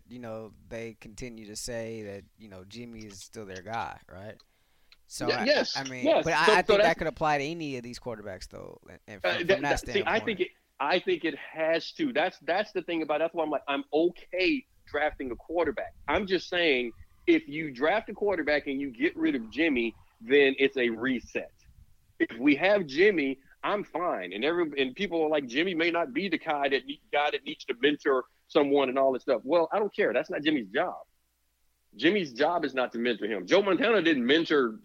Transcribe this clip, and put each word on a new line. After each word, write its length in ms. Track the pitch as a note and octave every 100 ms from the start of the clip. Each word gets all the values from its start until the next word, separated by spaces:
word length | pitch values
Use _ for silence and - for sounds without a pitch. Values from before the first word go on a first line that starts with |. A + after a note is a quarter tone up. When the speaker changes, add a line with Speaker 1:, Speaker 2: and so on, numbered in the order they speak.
| -
Speaker 1:
you 100 | B2
know, 320 | A#2 A2 A2 G2 -
they 260 | A2+ A#2 G#2+
continue 440 | A#2+ G2+ B2+ A2 G#2
to 80 | G#2+
say 440 | B2+ A#2 A2+ A2+
that, 200 | G2+ G2 - _
you 100 | G#2+
know, 160 | F#2+ F#2+
Jimmy 340 | A#2 A#2+ A2+
is 180 | G#2+ F#2+
still 260 | - A2+ G2
their 160 | F#2
guy, 360 | F#2+ A2+ D#2 G1+ -
right? 260 | F#2 G#2+ - _ _ _ _ _ - _
So, 200 | - B2
Speaker 2:
Yeah, 140 | A#2+
Speaker 1:
I, 40 | C4+
Speaker 2:
yes, 300 | D4 - C3+
Speaker 1:
I 60 | C#3
mean, 160 | B3+ C#4+
Speaker 2:
yes. 180 | D#4
Speaker 1:
but 80 | -
I, 120 | D3+ E3
Speaker 2:
So, 60 |
Speaker 1:
I 20 | F3+
Speaker 2:
so 60 |
Speaker 1:
think 40 | F#3
that 160 | G3+
Speaker 2:
that's 140 | E3 E3
Speaker 1:
could 100 | D#3+
apply 320 | - D#3 D3
to 40 |
any 320 | C#3+ E3+ D3 B2+
of 80 |
these 160 | A#2+ A#2
quarterbacks, 480 | B2+ G#2+ G2+ F#2 -
though. 320 | F#2+ F2+ E2+ -
And, 100 | F2+ -
and 140 | G2+ -
Speaker 2:
Uh, 120 | -
Speaker 1:
from, 100 | F3
Speaker 2:
that, 60 | C#3
Speaker 1:
from 60 |
that 60 | C#3+
Speaker 2:
that, 100 | C3
see, 60 | -
I 20 | G3 E3 G#3+
Speaker 1:
standpoint. 60 | A3+
Speaker 2:
think 140 | F#3
it – 80 | F3 - _ -
I 200 | C#3+ F3+
think 260 | F#3+ E3+ D#3+
it 100 | C#3 -
has 380 | D#3 D#3+ E3 -
to. 200 | - C#3+
That's, 240 | C3 F3+ -
that's 320 | C#3+ F#3 G#3
the 100 | F3+
thing 180 | E3 E3
about 140 | D3+ D3+
it. 40 | E3
That's 80 |
why 100 | D3
I'm 60 | D3+
like, 140 | D3 -
I'm 160 | C#3 -
okay 720 | D3+ F3 - - F3+ F3+ C#3 - _ -
drafting 440 | D3 D3+ - C3
a 40 | A2+
quarterback. 580 | - E3+ D3+ G#2+ F2+ - -
I'm 180 | E3+ F#3+
just 220 | F3 -
saying, 460 | F3+ E3 B2+ A#2+ - - _ -
if 220 | D#3+ -
you 200 | D3+ D3+
draft 340 | B2 D#3 G#3+ A3+
a 60 |
quarterback 540 | G3+ G3+ F3 C#3+ D3 C#3+
and 120 | C3+
you 120 | C#3+
get 260 | A2+ E4+ E4
rid 180 | D#3+ C3+
of 140 | A2
Jimmy, 420 | A#2+ E3 B2 A2+ - - _
then 340 | A2+ C#3+ C#3 C3+
it's 200 | C3+ C3+
a 100 | A#2+
reset. 640 | A2 C3 A#2+ - A2 - _ - - - _ _ -
If 220 | - A2+
we 160 | D3 C#3+
have 300 | F#3 G#3 D3
Jimmy, 520 | C#3 G#3 E3 C3+ C3 _ _
I'm 200 | D3+ G3+
fine. 480 | - D3+ F3 A2+ F2+
And 140 | G2+ C#3+
every, 240 | F3 D#3 C#3
and 160 | C3 B2+
people 280 | G3 E3
are 40 | D3+
like, 200 | D#3 B2+
"Jimmy 260 | C3 F#3+
may 160 | D#3+ E3+
not 240 | E3+ D3+
be 160 | C#3 F#3+
the 80 | D#3+
guy 320 | D#3+ D3 C#3+
that 160 | C3+ C3+
ne-, 160 | D3+ _
guy 200 | D3 D3
that 120 | C#3+ D3+
needs 200 | D#3 -
to 80 | A#2+
mentor 440 | C#3+ C#3+ D3+ B2+ - _ _
someone 420 | D#3+ C#3+ C#3+ C3
and 100 | C3+
all 120 | C3+
this 120 | B2
stuff." 180 | - A2+
Well, 240 | B2+ E3+ D#3+
I 60 | F#3+
don't 140 | G3+
care. 200 | - D#3
That's 160 | A#2+ D#3+
not 140 | E3
Jimmy's 240 | D3+ D3 F#2+
job. 260 | C3 F3 D#2 - _ _ _ _ _ _ _ _ G2+
Jimmy's 340 | D#3 G#3 D3+
job 320 | A#2 D#3 F3
is 120 | C#3+ C3
not 160 | A#2+
to 80 | A#2
mentor 260 | A#2+ G#2 G2+
him. 220 | G2+ F#2
Joe 160 | F3+
Montana 400 | G3+ E3 G#3 G#3+
didn't 200 | E3 C#3
mentor 520 | A#2+ D#3+ D#3+ D3 A#2+ G#2+